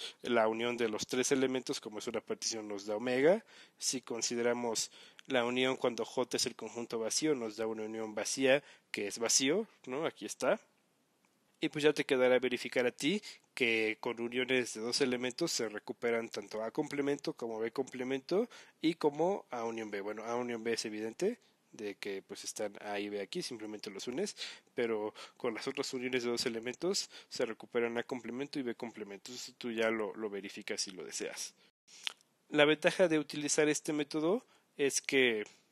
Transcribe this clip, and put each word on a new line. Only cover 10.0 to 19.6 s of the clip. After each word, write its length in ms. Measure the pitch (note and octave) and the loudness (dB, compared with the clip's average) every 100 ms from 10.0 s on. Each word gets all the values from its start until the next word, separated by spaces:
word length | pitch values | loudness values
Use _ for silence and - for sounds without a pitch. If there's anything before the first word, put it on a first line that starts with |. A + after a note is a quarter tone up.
| D#3 | -4
Aquí 220 | - G#2+ | -4 -10
está. 320 | - B2+ G#3+ _ _ _ _ _ _ _ _ _ - | -2 2 2 _ _ _ _ _ _ _ _ _ -6
Y 60 | D#3 | -4
pues 140 | D#3 | 2
ya 100 | D3 | 4
te 120 | D3 - | 4 2
quedará 340 | C3 B2+ B2+ | 4 6 6
verificar 480 | B2 B2 B2 B2+ B2 | 4 -2 -2 0 0
a 40 | |
ti 300 | - C#3+ G#3 - - _ | 0 0 0 -4 -18 _
que 440 | - A#2+ A2+ A2 A2 | 0 2 4 2 -2
con 200 | B2 A#2 | -4 -4
uniones 540 | A#2 B2 B2 B2+ A#2 | -4 -2 0 0 0
de 80 | A2 | -4
dos 180 | A#2 - | -2 0
elementos 520 | C3 B2 B2+ - E3+ | 2 0 -2 -2 -2
se 180 | - A2 | -2 -4
recuperan 580 | G#2 - A#2 A#2+ A2+ A2+ | -6 -10 -4 -2 0 -2
tanto 340 | A2 G2+ G#2+ | -8 -8 -6
A 80 | A2+ | -4
complemento 640 | - D3 C#3+ C#3 C#3 E3 | -4 -2 0 0 0 -4
como 260 | - A#2 A2 | -6 -4 -2
B 100 | A2+ | -2
complemento 800 | - B2+ B2+ B2+ C3+ - F#3 A#3+ - - _ | -2 -4 -4 -4 -4 0 0 0 -4 -20 _
y 140 | D#3 - | 0 2
como 500 | D3+ D3 F3 G3+ - | 2 4 2 0 -4
A 120 | A#2+ | -4